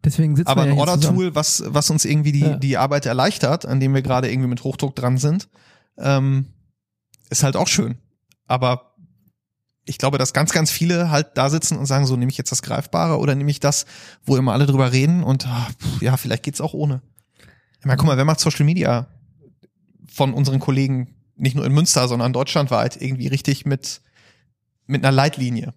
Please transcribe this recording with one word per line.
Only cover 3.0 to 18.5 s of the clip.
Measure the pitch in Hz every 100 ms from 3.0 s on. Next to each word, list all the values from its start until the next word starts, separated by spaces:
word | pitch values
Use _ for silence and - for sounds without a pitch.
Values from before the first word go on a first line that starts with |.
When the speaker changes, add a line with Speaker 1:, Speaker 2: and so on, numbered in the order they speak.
| 131
Speaker 2:
erleichtert, | 127 151 - 123 165
an | - 135
dem | 135
wir | 135
gerade | 131 127 127
irgendwie | 131 127
mit | 120
Hochdruck | 135 135 139
dran | 135 123 131
sind, | 147 175 - _ _ _ _ -
ähm, | 139 139 135 135 135 - _ _ _ _ _ _ _
ist | -
halt | 139 -
auch | 180
schön. | - 123 123 _ _ _ _ _
Aber | 127 127 123 _ _ 180 _ _ _ _ _ _ _ -
ich | -
glaube, | 139 143
dass | 131
ganz, | - 156
ganz | 170 156
viele | - 165 175 170
halt | 147 151 -
da | 135
sitzen | 156 - 160
und | 135
sagen: | 135
so, | 135 127
nehme | 123
ich | -
jetzt | -
das | -
Greifbare | - - - 165 165 156
oder | 147
nehme | 135 143
ich | 143
das, | 143 147 - - - -
wo | - 135
immer | 131
alle | 113 143
drüber | 135 131
reden | 127 143 175
und, | 127 135 127
ah, | 120 120 -
pf, | - -
ja, | 120 131
vielleicht | 123 113
geht's | - 139
auch | 151
ohne. | 143 147 131 _ _ _ _ - _ _ _
Ich | 139
meine, | 127
guck | 156
mal, | 131
wer | 147
macht | 156
Social | 165